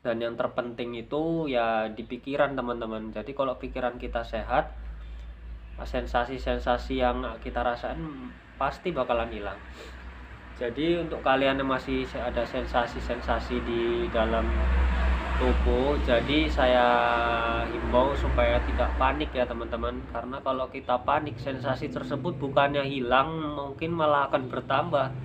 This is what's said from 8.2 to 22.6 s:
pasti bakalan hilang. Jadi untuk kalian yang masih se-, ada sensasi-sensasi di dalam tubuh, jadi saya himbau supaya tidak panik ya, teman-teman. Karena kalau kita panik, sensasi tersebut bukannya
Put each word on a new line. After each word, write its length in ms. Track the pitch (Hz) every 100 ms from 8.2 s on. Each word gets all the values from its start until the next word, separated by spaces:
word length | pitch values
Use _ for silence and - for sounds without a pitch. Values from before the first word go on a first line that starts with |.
| 123 - - -
pasti 380 | 135 - 185
bakalan 340 | 156 123 120 117
hilang. 320 | 110 101 98 - - - - - - - - - -
Jadi 400 | 120 120 160 175
untuk 180 | 160 156
kalian 400 | 143 135 139 135
yang 80 | 135
masih 400 | 131 131 131 131
se-, 140 | 131
ada 240 | 123 120 117
sensasi-sensasi 1120 | 131 120 127 117 131 117 120 - 117 - 123
di 200 | 120 117 117 117 117
dalam 380 | 117 110 113 113 - - - - - - - - -
tubuh, 560 | 127 123 - 123 135 147
jadi 480 | 139 120 123 147 156
saya 360 | 151 127 123 120 120 120 120 117 117 117 117 117
himbau 420 | 120 117 123 135 139
supaya 420 | 117 - 120 120
tidak 260 | - - 101 -
panik 340 | 131 139 151
ya, 100 | 135
teman-teman. 560 | 120 117 113 113 117 123 135
Karena 300 | 120 120 135
kalau 260 | 131 131 127
kita 320 | 135 131 123
panik, 320 | - 143 151 123
sensasi 540 | 139 127 139 131 147
tersebut 460 | 147 131 139 165 -
bukannya 460 | 139 147